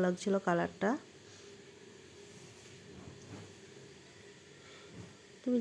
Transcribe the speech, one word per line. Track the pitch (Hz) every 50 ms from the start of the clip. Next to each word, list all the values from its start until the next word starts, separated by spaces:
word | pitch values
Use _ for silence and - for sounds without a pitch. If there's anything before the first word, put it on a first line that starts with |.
| 185
লাগছিল | 180 180 - - 202 196 196 -
কালারটা। | 185 175 170 170 170 - - 190 208 262 320 - - - - - - - - - - - - - - - - - - - - - - - - - - - - - - - - - - - - - - - - - - - - - - 95 - - - - - - - - - - - - - - - - - - - - - - - - - - - - - - - - - - - - - - - - - -
তুমি | 262 247 240